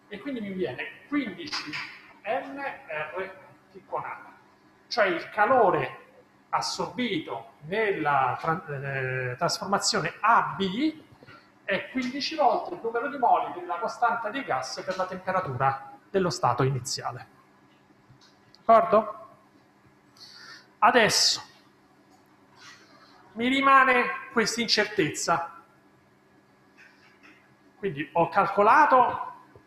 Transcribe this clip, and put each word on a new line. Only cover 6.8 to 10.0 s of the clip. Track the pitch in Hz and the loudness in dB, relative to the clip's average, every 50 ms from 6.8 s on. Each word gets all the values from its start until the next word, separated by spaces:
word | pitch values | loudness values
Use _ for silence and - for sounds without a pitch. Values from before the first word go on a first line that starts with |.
| 180 160 - - 247 226 196 151 151 - 127 117 - - - _ 147 | -6 -6 -4 -4 -4 -2 -4 -4 -6 -6 -10 -10 -12 -14 -20 _ -10
nella | 151 185 220 220 208 190 165 156 143 143 139 131 123 123 120 | -6 -2 0 0 0 0 0 0 0 2 2 2 0 -2 -2
tran-, | - 160 160 - - - | -2 -4 -4 -4 -6 -8
eh, | 147 135 139 139 139 135 131 127 131 131 127 123 123 | -10 -8 -8 -6 -6 -4 -4 -4 -4 -4 -4 -6 -4
trasformazione | - 175 160 - - 196 185 202 196 - - - 202 | -2 -2 -2 -2 -4 -2 -2 -2 -2 0 -2 -2 -2